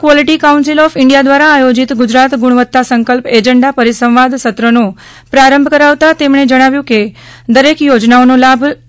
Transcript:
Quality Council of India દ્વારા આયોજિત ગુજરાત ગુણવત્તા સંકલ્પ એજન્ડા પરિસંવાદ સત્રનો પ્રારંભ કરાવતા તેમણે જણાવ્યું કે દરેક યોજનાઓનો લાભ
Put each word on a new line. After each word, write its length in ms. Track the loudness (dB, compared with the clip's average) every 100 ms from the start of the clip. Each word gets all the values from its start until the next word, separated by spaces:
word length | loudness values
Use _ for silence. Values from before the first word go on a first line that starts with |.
Quality 320 | 0 0 0 0
Council 420 | 0 0 0 0
of 240 | -2 0
India 200 | 0 2
દ્વારા 300 | 2 2 2
આયોજિત 400 | 2 0 0 -2
ગુજરાત 420 | -2 -2 0 -2
ગુણવત્તા 480 | 0 0 0 0 -2
સંકલ્પ 440 | -2 -2 -2 -4 -2
એજન્ડા 440 | -2 0 0 0
પરિસંવાદ 640 | 0 -2 -2 -2 0 0
સત્રનો 600 | -2 -6 -4 -2 0 -2 -6 -20 -20 _
પ્રારંભ 380 | 0 2 2 0
કરાવતા 440 | 0 0 0 0
તેમણે 340 | 0 0 0 0
જણાવ્યું 380 | 2 0 -2
કે 320 | -4 -4 -4 -10 -20 -14 -2
દરેક 340 | 0 2 0
યોજનાઓનો 540 | 0 2 2 2 4 2
લાભ 280 | 2 0 -2 -6